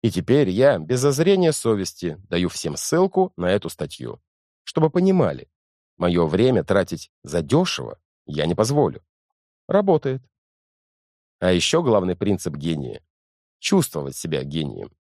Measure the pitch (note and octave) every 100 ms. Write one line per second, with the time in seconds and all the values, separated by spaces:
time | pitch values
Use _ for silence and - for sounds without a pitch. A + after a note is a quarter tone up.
0 | A2+ F#2 - C3+ A#2 F#2 C#3 G2+ D#2 B2
1 | C#3+ C3+ E3+ F#3+ E3+ D3 A#2+ G#2 F#2 -
2 | F2 D#2 - F2 F2+ - D#2+ C#2+ - E3
3 | F#3 F#3 F#3 - F2+ G2+ E2+ - D2 -
4 | B1 G1+ _ _ _ _ - - D#3 F3+
5 | F#3+ F#3 G#2 C2+ - _ _ _ _ _
6 | F2 F2 E2 F2+ B2+ A2 D2+ G2 F#2 E2
7 | - _ D2 E2 D2 - - - A#1 -
8 | _ _ - D2 D#2 F2 A2 D3 G#2 -
9 | _ _ _ _ _ _ - G3 G3 D#3+
10 | C#3 C3 B2+ _ _ _ _ _ _ _
11 | _ _ _ _ F2+ F2+ - D#3+ D3+ G#2+
12 | F#2 F2 G2 F#2+ F2 D2 D#2+ D#2 B1+ G1+
13 | _ _ _ _ _ _ - G3 - D#2+
14 | C#2 C2+ E2 D2+ C#2+ D#2+ D2 G1+ G1+ _